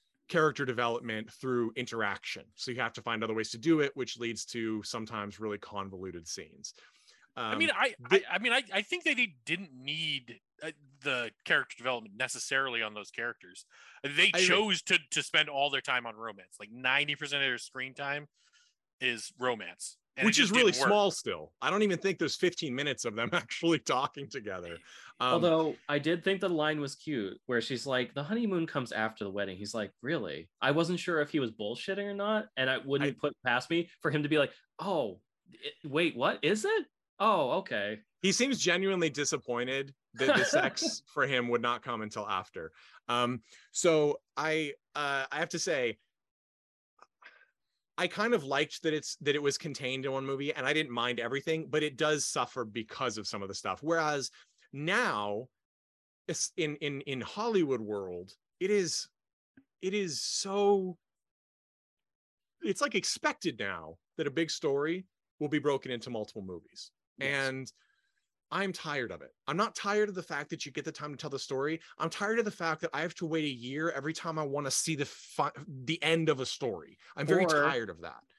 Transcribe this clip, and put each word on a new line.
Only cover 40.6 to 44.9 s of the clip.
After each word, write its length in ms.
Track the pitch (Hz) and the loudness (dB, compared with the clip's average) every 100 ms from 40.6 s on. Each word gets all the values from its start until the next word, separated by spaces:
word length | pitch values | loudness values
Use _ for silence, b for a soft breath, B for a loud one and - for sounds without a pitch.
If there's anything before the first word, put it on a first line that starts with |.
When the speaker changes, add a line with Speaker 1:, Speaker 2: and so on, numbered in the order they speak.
| 131 - - - - | 2 0 -4 -4 -6
Speaker 1:
for 140 | 147 135 | 0 2
him 200 | 131 120 | 2 2
would 120 | 120 | 2
not 220 | 120 120 | 2 -2
come 180 | 131 117 | -2 -6
until 260 | 107 110 104 | -6 -6 -4
after. 440 | 95 92 92 80 - B B - | -4 -4 -8 -12 -12 B B -2
Um, 340 | 120 120 127 - B B | 2 2 0 -8 B B
so 480 | - 175 156 147 139 _ - | 2 6 6 6 2 _ -4
I, 380 | 156 156 147 - _ | 0 0 -2 -6 _